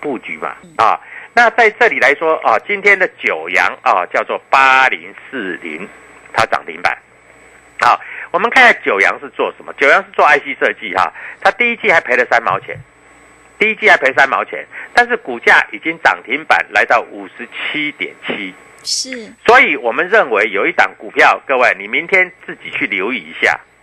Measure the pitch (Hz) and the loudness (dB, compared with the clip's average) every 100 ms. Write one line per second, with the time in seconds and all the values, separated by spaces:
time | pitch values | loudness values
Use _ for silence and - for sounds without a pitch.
0 | 151 117 - 78 78 - 180 160 110 90 | -10 -8 -10 -10 -10 -12 -10 2 2 2
1 | - - - - 233 226 220 214 233 135 | -4 -20 -2 2 2 4 2 2 0 2
2 | 123 143 160 160 131 110 - 196 202 196 | 2 2 0 0 2 0 0 -4 -2 0
3 | 180 - 117 85 82 90 90 120 131 101 | -2 -4 -6 -6 -2 0 0 -2 0 0
4 | 87 123 107 107 - 139 135 131 131 95 | 0 -4 -4 -6 0 2 4 4 4 0
5 | 87 98 - 131 95 80 82 78 104 - | -8 -20 -14 -10 -8 -8 -10 -12 -14 -18
6 | - - - - 113 - - 82 85 - | -20 -20 -6 -2 0 -2 -6 -6 -4 -6
7 | _ _ _ _ - - _ - 117 - | _ _ _ _ -20 -20 _ -2 0 0
8 | - - - 175 220 262 240 - 139 101 | -2 -16 -6 -4 0 4 4 4 0 2
9 | 92 117 139 - 110 - - - 143 175 | 0 0 -8 -6 -6 -6 -16 0 2 2
10 | 190 - 160 147 - 131 131 101 110 92 | 0 2 4 4 0 -4 -4 -4 -4 -2
11 | 85 - - - - - 240 233 208 165 | -2 -4 -18 -4 -2 0 -2 0 0 2
12 | - 123 120 120 113 98 - 101 - _ | 2 0 2 0 0 -4 -6 -16 -18 _
13 | _ _ - _ _ - 214 208 208 170 | _ _ -20 _ _ -4 -4 0 2 2
14 | 131 135 135 101 107 - - - - - | 2 2 2 0 -4 -10 -14 -18 -2 0
15 | 240 240 - 120 - 170 - 107 160 165 | 0 -2 -6 -2 2 2 2 -6 -8 -2
16 | 127 87 104 135 156 87 - 104 117 120 | 0 0 -4 -8 0 -2 0 -2 2 0
17 | - 107 95 - 120 - - 151 147 - | 0 -10 -16 -16 -16 -10 -8 -6 -8 -8
18 | 82 - - 113 95 92 - - - - | -12 -10 -10 -10 -12 -16 -20 -16 -8 -6
19 | 254 254 202 175 - 247 247 139 117 123 | -6 -12 -16 -2 4 4 4 0 -4 -4
20 | 180 214 160 104 110 95 143 160 95 - | 0 0 2 0 0 0 -2 0 -2 -4
21 | 104 127 147 98 - 131 117 92 101 131 | -6 2 4 2 0 0 2 0 -4 -8
22 | 170 190 180 - - 151 82 - 143 98 | -2 0 -2 -6 -16 -16 -12 -8 -6 -4
23 | 98 127 78 80 104 71 - _ | -6 -8 -12 -4 -2 -2 -8 _